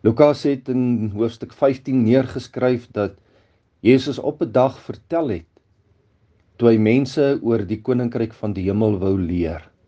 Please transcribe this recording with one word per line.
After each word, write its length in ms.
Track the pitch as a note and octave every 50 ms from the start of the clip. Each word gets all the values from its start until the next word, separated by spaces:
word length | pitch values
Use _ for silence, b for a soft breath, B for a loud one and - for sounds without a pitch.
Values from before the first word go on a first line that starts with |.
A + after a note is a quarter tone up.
Lukas 400 | - G#2+ A2 A#2+ D3 D3 C#3+ C#3 -
het 240 | D3 C#3 C3 _ -
in 440 | B2+ B2+ B2+ B2 B2 A2 G#2+ G#2+
hoofstuk 400 | G2 G2+ A2+ A2+ - - - -
vyftien 520 | - - C#3+ C#3 C3+ C3+ - C#3 C3 C3 A2+
neergeskryf 840 | G#2+ B2 C3+ C3 - - C3+ - - - B2+ A#2+ B2+ B2+ B2 B2 _
dat 240 | - G#2+ G2+ F#2+ - _ _ _ _ _ _ _ _ _ _ _ _ _
Jesus 360 | - G#2+ C3 C3 C3 D3 B2 -
op 240 | - D3 - -
'n 100 | E3+ A#2+
dag 280 | G#2 B2+ B2+ C3 C3 -
vertel 480 | - - G#2+ - _ _ E3 E3 D#3+ C3+
het 240 | G2+ D#2+ D#2+ _ _ _ _ _ _ _ _ _ _ _ _ _ _ _ _ _ _ _ _ _ _
toe 160 | - A#2 A#2
hy 60 | A2+ A2
mense 600 | G#2+ G#2+ A#2 C3 C#3 C#3 - D#3 C#3 C#3 C#3 -
oor 160 | - A2+ A#2 A2
die 240 | G#2 F2+ A2 A2
koninkryk 500 | - - B2+ B2 B2 A#2+ A#2+ A#2 A2+ A2
van 220 | - _ - G#2+ F#2+
die 100 | F#2+ F2+
hemel 340 | F#2+ G2 G#2 A2 A2 G#2 F#2
wou 200 | F#2+ F#2+ G2 F#2+
leer. 580 | F2+ E2 F2+ F2 E2+ D#2+ E2 D#2+ - _ _ _ _